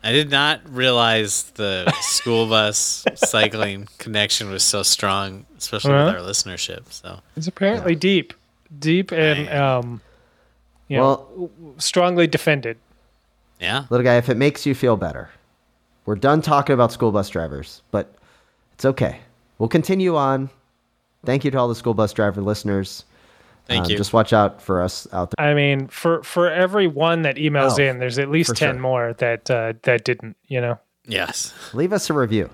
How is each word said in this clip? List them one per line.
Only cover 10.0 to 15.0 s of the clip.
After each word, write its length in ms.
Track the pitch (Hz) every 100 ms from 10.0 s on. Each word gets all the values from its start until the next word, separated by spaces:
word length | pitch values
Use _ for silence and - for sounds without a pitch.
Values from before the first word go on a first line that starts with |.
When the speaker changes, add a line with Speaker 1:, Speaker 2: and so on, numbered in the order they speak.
| _ _ _ _ _ _ _ _ _
Speaker 3:
you 100 | 139
know, 40 |
Speaker 2:
Well, 140 | 131 135 -
Speaker 3:
w-, 180 | 120 175 _
w-, 160 | 165 139
strongly 480 | - - 180 175 165
defended. 500 | 147 - 143 117 117 _ _ _ _ _ _ _ _
Speaker 1:
Yeah. 240 | 87 123 135
Speaker 2:
Little 160 | 123
guy, 120 | 123 120
if 120 | 120
it 80 | 120
makes 300 | 139 143 -
you 80 |
feel 220 | 131 127
better, 320 | 107